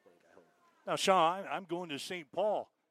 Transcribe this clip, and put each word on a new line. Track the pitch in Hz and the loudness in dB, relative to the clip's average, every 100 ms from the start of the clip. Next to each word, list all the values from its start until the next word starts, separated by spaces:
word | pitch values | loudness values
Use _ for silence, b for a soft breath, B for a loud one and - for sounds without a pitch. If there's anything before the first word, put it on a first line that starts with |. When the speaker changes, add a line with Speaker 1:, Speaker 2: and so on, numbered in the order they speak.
Speaker 1:
think, | 95 85 _ | _ _ _
I | 92 | -20
hope. | 85 _ _ _ - | _ _ _ _ -4
Speaker 2:
Now, | 156 | 0
Shaw, | - 185 160 190 | 4 6 4 2
I'm, | 147 | -6
I'm | 151 175 | -8 -6
going | 170 175 | -8 -6
to | 139 | -8
Saint | - 180 147 | -8 -10 -8
Paul. | 170 214 170 104 _ _ | -2 0 0 -4 _ _